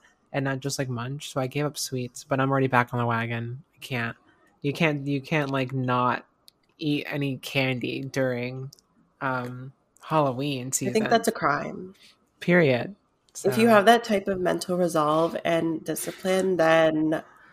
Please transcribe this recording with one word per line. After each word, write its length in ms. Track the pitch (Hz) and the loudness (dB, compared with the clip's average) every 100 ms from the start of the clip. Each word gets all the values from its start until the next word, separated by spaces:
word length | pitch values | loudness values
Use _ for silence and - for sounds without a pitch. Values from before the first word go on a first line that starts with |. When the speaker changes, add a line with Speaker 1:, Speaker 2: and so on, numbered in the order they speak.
| _ _ _ | _ _ _
Speaker 1:
and 120 | 139 | -4
not 160 | 135 135 | -4 -4
just, 180 | 139 135 | -4 -4
like, 100 | 131 | -4
munch." 420 | 117 123 143 - | -6 -6 -10 -8
So 80 | 143 | -6
I 60 | 127 | -4
gave 180 | 143 147 | -2 -4
up 100 | - | -4
sweets, 460 | - 127 123 - | -6 -6 -8 -10
but 160 | - 165 | -4 0
I'm 100 | 135 | 2
already 160 | 139 131 | 2 4
back 240 | 123 120 | 2 2
on 40 | 123 | 0
the 60 | 120 | -2
wagon. 560 | 117 117 117 117 131 - | -2 -4 -6 -8 -10 -16
I 40 | _ | _
can't. 380 | - 123 117 - _ _ _ _ | -10 -6 -6 -10 _ _ _ _
You 100 | 143 | -6
can't, 340 | 135 165 147 139 | 0 0 0 -2
you 140 | 139 | -4
can't, 300 | 135 160 139 | -2 -2 -2
like, 220 | 135 127 | -2 -2
not 540 | 131 127 123 123 - - _ _ _ _ - | -2 0 2 2 0 -6 _ _ _ _ -6
eat 260 | 151 147 - | -2 -2 -2
any 280 | 143 139 131 | -4 -4 -4
candy 640 | - 139 131 127 127 131 | -4 -2 0 -2 -4 -6
during, 680 | 135 139 131 120 123 131 135 - _ _ _ - | -4 -2 -2 -2 -6 -8 -12 -16 _ _ _ -6
um, 520 | 135 127 123 123 135 - _ _ | -4 -4 -6 -10 -14 -18 _ _
Halloween 680 | - 156 139 123 147 131 127 | -2 2 2 0 -4 -4 -4
Speaker 2:
I 0 | |
Speaker 1:
season. 200 | - 127 | -4 -2
Speaker 2:
think 140 | 220 214 | 0 2
that's 180 | 233 - | 2 2
a 40 | |
crime. 600 | - 151 147 151 175 185 - - _ _ - | 0 0 0 -4 -10 -14 -18 -20 _ _ -6
Speaker 1:
Period. 560 | - 175 151 120 101 101 _ _ _ - | 2 6 6 2 -2 -12 _ _ _ -4
Speaker 2:
If 120 | - 220 | 0 4
you 120 | 233 | 6
Speaker 1:
So 20 | |
Speaker 2:
have 140 | 214 196 | 8 8
that 180 | 233 | 6
type 220 | 233 196 196 | 4 -2 0
of 140 | 190 | -2
mental 360 | 175 170 - 180 | 0 -2 -2 0
resolve 600 | 175 160 151 156 165 - | 2 2 2 4 2 0
and 400 | - 165 165 160 | -2 0 0 -4
discipline, 720 | - 156 - - 185 185 190 175 | -6 -6 -8 -6 -2 0 2 2
then 640 | 160 160 160 156 156 160 - - - | 4 6 4 4 0 0 -6 -20 -20